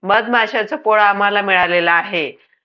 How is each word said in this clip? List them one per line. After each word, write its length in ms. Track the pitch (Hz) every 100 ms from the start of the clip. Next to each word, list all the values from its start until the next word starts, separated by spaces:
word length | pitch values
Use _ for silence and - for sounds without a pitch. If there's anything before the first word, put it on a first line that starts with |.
मधमाशाचं 720 | 185 208 226 240 220 247 214 254
पोळं 280 | 220 214
आम्हाला 380 | 208 202 202 202
मिळालेलं 500 | 196 185 175 175 170
आहे. 380 | 170 202 185 143 - _ _